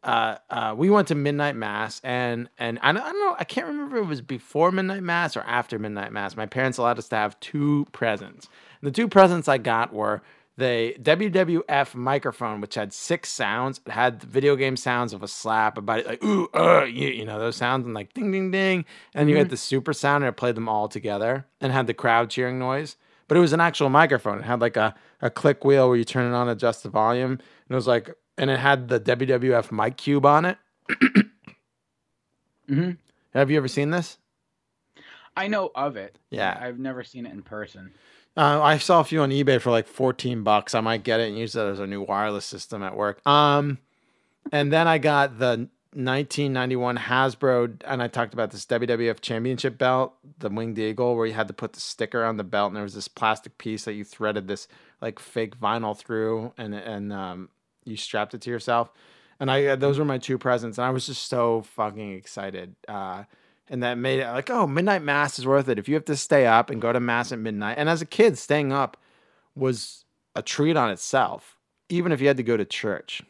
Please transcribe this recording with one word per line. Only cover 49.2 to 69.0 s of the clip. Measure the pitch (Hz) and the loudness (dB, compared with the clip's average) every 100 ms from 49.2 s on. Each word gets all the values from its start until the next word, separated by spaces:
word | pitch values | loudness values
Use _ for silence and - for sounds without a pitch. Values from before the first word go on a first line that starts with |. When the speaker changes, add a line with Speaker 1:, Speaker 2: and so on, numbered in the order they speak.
Speaker 1:
Championship | - 117 123 127 135 107 | -6 -4 -4 -2 -4 0
belt, | 127 127 131 _ 139 147 | 2 2 0 _ -20 -10
the | 107 | -6
Winged | 104 113 110 | -6 -6 -4
Eagle, | 107 110 123 117 | -4 -2 -2 0
where | 113 | -2
you | |
had | 110 104 | -2 -4
to | |
put | 104 113 | -4 -12
the | - | -10
sticker | - - 110 123 | -14 -8 -6 -2
on | 113 110 | -2 -4
the | |
belt, | 95 104 101 | -4 -2 -2
and | 104 | -4
there | |
was | 104 | -10
this | 104 - | -12 -16
plastic | - 113 107 - _ | -2 0 0 -6 _
piece | 117 110 - | -10 -8 -8
that | |
you | 104 | -10
threaded | 101 - 107 107 95 | -12 -4 -2 -2 -4
this, | 101 - _ _ _ | -10 -10 _ _ _
like, | 113 - | -12 -12
fake | - - 113 117 | -10 -6 -6 -4
vinyl | 110 117 110 107 | -2 -2 -2 -6
through, | - 110 110 113 113 - | -6 -4 -2 -2 -6 -12
and, | 110 | -10
and, | 104 98 104 104 | -10 -10 -10 -8
um, | 101 95 90 92 _ _ _ | -8 -10 -12 -16 _ _ _
you | - 107 | -16 -12
strapped | - 110 104 | -8 -6 -6
it | 113 | -8
to | - | -10
yourself. | 120 - 117 117 _ _ _ _ _ | -8 -2 0 0 _ _ _ _ _
And | 139 | -2
I, | 135 139 135 | 0 2 2
those | 143 139 | 2 0
were | |
my | 151 131 | -2 -4
two | - 131 | -4 -4
presents, | 131 123 117 110 | 0 0 -2 -4
and | |
I | 123 | -2
was | 131 123 | -2 -6
just | 131 - | -10 -4
so | 127 117 113 | 0 2 0
fucking | 104 - 107 104 104 | -2 -6 -6 -4 -12
excited. | 95 98 - 98 95 90 92 - | -12 -14 -12 -10 -10 -14 -18 -14
Uh, | 104 95 92 104 _ _ _ _ | -10 -8 -10 -14 _ _ _ _
and | 127 | -4
that | 123 120 | -4 -2
made | 127 131 | -2 -2
it | 123 | -2
like, | 123 139 | -6 -4
oh, | 247 175 | 0 0
midnight | 139 185 196 | 2 2 0
mass | 147 143 147 - | 0 0 0 -2
is | 127 | 2
worth | 139 135 | 2 4
it. | 110 | -2
If | 101 | 0
you | |
have | 151 147 | -2 -2
to | 143 | -4
stay | - 147 123 | 2 4 6
up | 113 120 | 6 4
and | 113 | -2
go | 117 | -2
to | 120 | 0
mass | 120 117 117 | 0 -2 -2
at | 120 | -6
midnight. | 110 104 104 123 | -6 -6 -6 -2
And | 151 | 0
as | 165 | 0
a | 165 | -2
kid, | - 226 143 | 4 4 4
staying | - 147 143 | 0 0 0
up | 139 135 - | -2 -2 -6